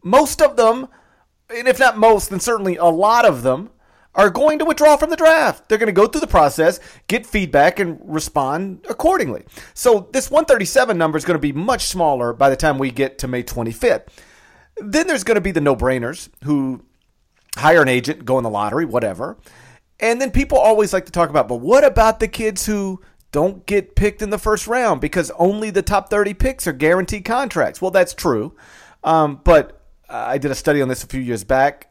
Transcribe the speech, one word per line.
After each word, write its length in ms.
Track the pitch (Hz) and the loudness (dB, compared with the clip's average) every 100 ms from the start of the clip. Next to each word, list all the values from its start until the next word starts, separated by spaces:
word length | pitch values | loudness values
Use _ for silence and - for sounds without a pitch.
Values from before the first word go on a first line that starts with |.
most 400 | 175 254 302 - | 4 2 2 2
of 160 | 285 - | 2 4
them, 300 | 226 240 262 _ _ _ _ _ _ | 2 2 -8 _ _ _ _ _ _
and 180 | 233 247 | -2 0
if 120 | 254 | 4
not 180 | 254 214 | 2 4
most, 320 | 226 208 - | 4 4 0
then 120 | 190 | -6
certainly 360 | - 226 196 165 | -4 -2 -2 2
a 80 | |
lot 400 | 170 165 202 233 | 2 4 2 4
of 180 | 226 135 | 4 2
them, 280 | 123 131 214 _ _ _ _ | -2 -2 -8 _ _ _ _
are 140 | 185 202 | 2 2
going 300 | 180 302 302 | 4 0 0
to 80 | 320 | -2
withdraw 320 | 302 302 294 | 4 6 6
from 100 | 311 | 2
the 80 | 320 | 2
draft. 500 | 320 320 254 - _ | 4 4 0 -4 _
They're 120 | 214 | 0
gonna 140 | 226 | 2
go 140 | 185 220 | 2 2
through 140 | - | 0
the 60 | - | 0
process, 520 | 180 147 - 160 175 - - - | 2 2 2 0 0 -14 -18 -6
get 160 | 233 | -6
feedback, 560 | - 214 175 143 156 180 | -4 -6 0 4 2 2
and 180 | 180 156 | -6 -6
respond 800 | - 156 - 147 135 156 196 185 - | -8 -8 -4 -4 -4 -4 -8 -12 -12
accordingly. 540 | 220 320 370 160 92 - - - | -2 0 0 -4 -8 -14 -20 -20
So 380 | - 247 214 185 | -2 2 2 0
this 180 | 262 - | -6 0
one 140 | 294 | -2
thirty-seven 540 | 320 240 185 262 254 180 | 2 0 2 0 0 0
number 180 | 160 156 | 0 -2
is 80 | |
gonna 140 | 165 160 | -2 -2
be 140 | 147 | -2
much 340 | 139 208 247 - | -4 -4 -4 -4
smaller 480 | 185 160 135 120 | -2 -2 0 -4
by 160 | 117 139 | 2 2
the 60 | 131 | 2
time 200 | 156 135 | -2 0
we 140 | 135 | -4
get 260 | 120 135 - | -2 -4 -4
to 80 | 131 | -6
May 140 | 123 | -6
twenty-fifth. 800 | 123 123 113 113 240 113 - _ _ _ _ _ _ - | -6 -8 -8 -2 0 0 -4 _ _ _ _ _ _ -18
Then 300 | 214 285 359 | -4 -2 0
there's 180 | 277 | -4
gonna 160 | 190 208 | 0 -2
be 120 | 185 | 0
the 100 | 160 | -2
no-brainers 680 | 147 120 127 131 117 160 - _ | 0 0 -2 -2 -6 -10 -18 _
who 400 | 139 147 131 127 _ _ _ _ _ _ _ - | -4 -4 -4 -10 _ _ _ _ _ _ _ -2
hire 240 | 151 170 | 4 4
an 80 | 139 | 4
agent, 380 | 127 127 - 123 | 2 -2 -8 -2
go 100 | 131 | -2
in 80 | |
the 60 | 117 | 0
lottery, 340 | 104 104 135 | -4 -2 -4
whatever. 540 | 170 123 110 123 151 226 _ - - _ _ _ | -2 -2 -4 -6 -10 -12 _ -20 -20 _ _ _
And 160 | 226 240 | -2 -2
then 100 | 269 | 0
people 280 | 254 277 269 | -2 0 2
always 340 | 220 214 208 | 4 2 2
like 140 | 185 - | -2 -4
to 60 | |
talk 180 | 175 165 | -2 0
about, 180 | 147 107 | 0 0
"But 140 | 120 135 | -4 2
what 120 | 262 | 4
about 380 | 294 233 220 220 | 4 4 2 0
the 80 | 220 | -6
kids 380 | - 220 190 - | -4 -6 -4 -4
who 340 | 208 196 185 _ _ _ | -4 -4 -10 _ _ _
don't 320 | 147 175 190 | -2 -2 -4
get 320 | - 202 190 - | -4 -4 -2 0
picked 240 | 208 - | 0 -2
in 100 | 208 | -8
the 80 | 208 | -4
first 280 | 214 208 214 | -2 -2 -2
round 340 | 247 233 143 | -2 0 -2
because 300 | 147 185 156 - | -2 -4 -6 0
only 320 | 175 208 220 | 0 0 -4
the 120 | 196 | -2
top 280 | 190 202 202 | 0 -2 -2
thirty 240 | 208 202 | -2 -2
picks 320 | 190 262 262 180 | -2 -4 -2 -8
are 100 | 131 151 | -2 2
guaranteed 380 | 180 185 208 | 2 -2 -8
contracts?" 560 | 185 240 262 175 104 - | -4 -4 -4 -2 -4 -4
Well, 100 | 185 | -2
that's 220 | 190 180 | 0 0
true. 420 | - 175 113 127 _ - - - _ | -2 -2 -2 -4 _ -20 -20 -20 _
Um, 380 | 156 160 151 139 | 0 2 0 0
but 360 | - 160 - - _ _ _ | 4 4 2 -14 _ _ _
I 280 | 117 120 139 | -10 -6 -4
did 140 | 139 | -4
a 40 | |
study 280 | 131 160 147 | -4 0 0
on 60 | 131 | 0
this 140 | 127 | -4
a 20 | - | -8
few 160 | 131 | -8
years 200 | 123 113 | -6 -8
back. 460 | 95 131 143 - _ | -2 0 0 -2 _